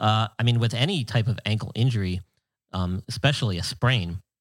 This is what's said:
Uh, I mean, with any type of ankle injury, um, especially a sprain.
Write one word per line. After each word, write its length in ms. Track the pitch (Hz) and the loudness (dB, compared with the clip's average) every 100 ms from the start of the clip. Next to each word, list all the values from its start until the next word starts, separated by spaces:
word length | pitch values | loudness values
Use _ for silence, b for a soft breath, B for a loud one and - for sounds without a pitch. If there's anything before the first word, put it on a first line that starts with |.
Uh, 260 | 107 110 110 - | 2 2 0 0
I 60 | |
mean, 160 | 120 117 | 2 4
with 160 | 113 | 2
any 300 | 113 151 185 | 0 0 0
type 240 | 110 120 107 | 0 0 0
of 100 | - 104 | -2 -2
ankle 240 | 107 101 - | -2 -2 0
injury, 460 | 127 110 92 90 - _ _ _ _ | 2 2 0 -4 -8 _ _ _ _
um, 300 | 92 90 92 - | -4 -2 -4 -6
especially 500 | - 139 143 107 87 | -2 0 0 -2 -2
a 40 | |
sprain. 560 | - - 120 123 87 90 - _ | -6 -2 0 2 -2 -8 -12 _